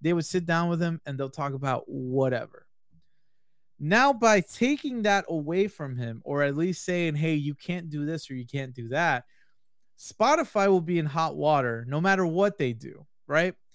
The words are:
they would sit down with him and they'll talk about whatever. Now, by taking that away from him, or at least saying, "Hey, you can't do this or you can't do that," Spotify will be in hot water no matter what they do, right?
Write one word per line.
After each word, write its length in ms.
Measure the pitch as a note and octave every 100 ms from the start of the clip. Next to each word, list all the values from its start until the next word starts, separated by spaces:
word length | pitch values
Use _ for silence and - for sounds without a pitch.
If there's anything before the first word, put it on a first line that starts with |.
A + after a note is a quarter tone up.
they 120 | D#3
would 120 | F3 D#3
sit 200 | F#3 E3+
down 240 | E3 E3+
with 100 | E3+
him 220 | E3+ E3 -
and 100 | C3+
they'll 120 | C#3
talk 220 | D3 C#3+
about 320 | C3+ C#3 B2+ -
whatever. 800 | C3+ B2+ C3 C3 B2 A#2 - - _ _ - _ _ _ _ _ _ _ -
Now, 320 | C#3+ G#3+ C4+
by 300 | B3 A#3 G#3
taking 600 | - - B3 D4 D4 B3
that 220 | G#3 G3+ -
away 380 | E3 D3 F3 G3+
from 300 | - C#3+ B2
him, 240 | A#2 A2+ -
or 160 | C#3+
at 160 | C#3+ C#3+
least 260 | E3+ F3+
saying, 320 | - F3 E3+ D3+
"Hey, 200 | D#3+ D#3
you 180 | C#3+
can't 360 | C#3+ - F3+ E3+
do 160 | D3+ D3
this 240 | D#3+ -
or 40 |
you 120 | C3 A#2+
can't 280 | C#3 C3
do 140 | B2+ A#2
that," 360 | C3+ E3+ C3 - _ _ _ _ _ _ -
Spotify 680 | - - A3+ D#4+ C4+ G#3+ G3
will 140 | F#3+
be 180 | E3 F3
in 60 | D#3
hot 300 | D3 D#3+ D3
water 500 | D3 D3+ B2 A#2 A#2
no 120 | C#3+
matter 260 | F#3 F#3+ F3+
what 320 | E3 G3+ G3+
they 160 | C3+
do, 320 | A#2 A#1+ - - _ -
right? 280 | D3 F3+ F3 _